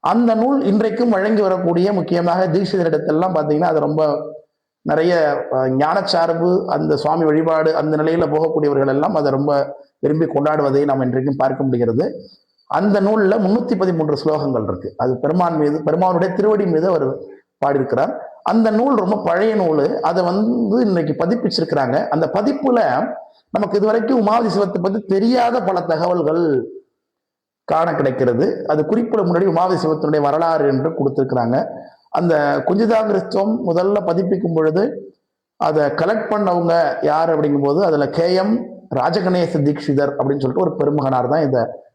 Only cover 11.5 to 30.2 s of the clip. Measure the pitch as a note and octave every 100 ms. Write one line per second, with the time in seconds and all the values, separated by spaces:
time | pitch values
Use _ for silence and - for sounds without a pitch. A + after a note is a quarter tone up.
11.5 | C3+ C3+ A#2+ A#2 A2+ G#3+ - - _ _
12.5 | _ _ D3+ G3+ G3+ G3 G#3+ F#3+ A3 F#3
13.5 | A3+ - G3 F#3+ E3 D3+ C#3+ D#3 D3+ C#3+
14.5 | B2 G#2 F#2 - - B2+ B2+ C#3+ F3+ E3+
15.5 | D#3+ D3 D3+ D3+ D#3+ F#3 E3+ F#3+ F3+ G#3
16.5 | G#3 F#3+ D#3 F3+ E3 C3 - - - _
17.5 | _ C#3 C#3 C3 A#2 E3 - - - -
18.5 | A3+ A3 G#3+ C4 A#3+ F#3 G#3 D#3+ E3+ A3
19.5 | G#3+ F3 D#3 D3 - D#3+ F3 F3 F#3 G#3+
20.5 | B3 A3 A3+ A3 F3+ D3+ C#3+ E3+ A#3+ F#3+
21.5 | - E3 D3+ B2+ C#3 - D#3+ D#3 F#3+ A3
22.5 | C#4 C4+ A#3+ E3 B2+ A#3 - - _ _
23.5 | - G#3 G3+ G#3+ A3+ A3+ C4 G#3 A#3 A3+
24.5 | F3+ G3 - F#3 G#3+ G#3 G3 A3+ B3 A#3+
25.5 | A#3+ F#3+ F3+ E3 D#3 F3 F3 D3+ E3 E3
26.5 | C3 - - _ _ _ _ _ _ _
27.5 | _ - D#3 E3+ D#3 C#3 B2+ B2 A#2 D#3
28.5 | - - D3+ D3+ A3+ A#3 A3+ E3+ E3+ G3
29.5 | E3 F#3 F3 D#3+ D#3 D#3 D3+